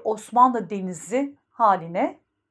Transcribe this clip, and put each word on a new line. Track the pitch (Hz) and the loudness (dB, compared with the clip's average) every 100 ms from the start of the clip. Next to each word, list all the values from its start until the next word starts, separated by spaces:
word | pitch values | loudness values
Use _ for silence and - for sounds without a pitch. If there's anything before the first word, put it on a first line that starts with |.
Osmanlı | 220 214 - 233 254 240 170 | -4 -6 -2 4 4 4 -4
denizi | 202 185 165 170 247 285 - _ | -6 -8 -10 -4 -4 -4 -8 _
haline | - 220 185 165 180 320 - _ _ _ | 0 2 2 -2 -4 -4 -6 _ _ _